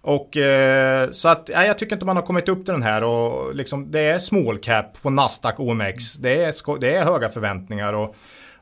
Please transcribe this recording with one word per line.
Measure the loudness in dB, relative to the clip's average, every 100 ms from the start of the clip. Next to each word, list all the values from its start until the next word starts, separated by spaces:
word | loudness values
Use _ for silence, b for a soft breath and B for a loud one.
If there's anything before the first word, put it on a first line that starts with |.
Och, | 0 0 0 0
eh, | 4 4 4 4 4 2 0
så | 2 4
att, | 4 2
ja, | 2 2
jag | 2
tycker | -2 -4
inte | -2
man | -2
har |
kommit | 0 -2 0
upp | -2 -2
till |
den | -2
här. | 0 0
Och | 0 0 0 -2 -6 -8
liksom, | -8 -8 -4
det | 0
är | 0 0
small | 0 0 0 -2
cap | 0 0 -2 -6
på | -2
Nasdaq | 2 2 0 -4 -2
O | -2
M | -2
X. | -2 -6 -12
Det | -6 0 0
är | 0
sko-, | -4 -6 -2
det | 0 2
är | 2
höga | 0 -2
förväntningar. | -2 -4 -4 -8 -4 -2
Och | -2 -4 B B B B B